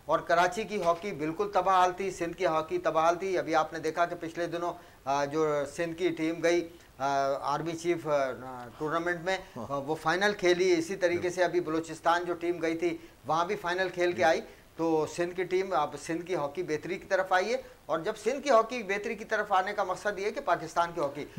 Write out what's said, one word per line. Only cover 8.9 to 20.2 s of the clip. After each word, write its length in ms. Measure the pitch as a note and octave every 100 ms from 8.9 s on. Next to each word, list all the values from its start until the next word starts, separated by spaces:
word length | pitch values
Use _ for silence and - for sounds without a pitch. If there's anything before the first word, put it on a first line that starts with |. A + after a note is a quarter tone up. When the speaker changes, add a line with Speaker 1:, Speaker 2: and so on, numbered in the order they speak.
| E3 F3 E3+ F3
Speaker 1:
में, 180 | F#3 - B2+
Speaker 2:
हाँ। 120 | A#2
Speaker 1:
अ, 40 | C#3
वो 200 | D3 D#3
final 380 | D#3+ F3+ G#3
खेली। 400 | G#3 F3+ F3 F#3
इसी 220 | E3+ E3 F#3+
तरीके 260 | F3 F3
Speaker 2:
बिल्कुल। 100 | F3
Speaker 1:
से 120 | F3+
अभी 160 | E3+ F3
बलूचिस्तान 640 | D#3 D#3+ D#3+ D#3 E3 E3+
जो 100 | F3
टीम 260 | E3 E3+ E3
गई 160 | E3 E3
थी 340 | F3 E3 - - C3+
वहाँ 200 | D#3+ F3
भी 80 | G3+
final 340 | E3+ F3+ F3+
खेल 220 | F3 F3
के 60 | F3
Speaker 2:
जी। 60 |
Speaker 1:
आई। 180 | E3 F#3+ - - - -
तो 280 | E3 D#3 D3+
सिंध 280 | - F3
की 100 | F3+
टीम, 280 | F3 F#3 F#3+
अब 240 | E3 D3 D3
सिंध 280 | - E3
की 100 | F3
हॉकी 300 | E3+ C#3+ F#3
बेहतरी 340 | D#3 D3+ E3 F#3+
की 100 | -
तरफ 260 | F#3 F#3
आई 120 | F#3 G#3
है, 180 | B3+ - - -
और 140 | D#3+
जब 120 | F3 G#3+
सिंध 260 | A3+ C#4
की 80 | C#4
हॉकी 340 | A3 A3 B3
बेहतरी 320 | F#3+ G3+ A3+ G#3+
की 100 | A3+
तरफ 280 | G#3+ G#3
आने 200 | F#3+ F#3+
का 100 | G#3
मकसद 360 | F#3 F#3 G#3
ये 60 | F#3+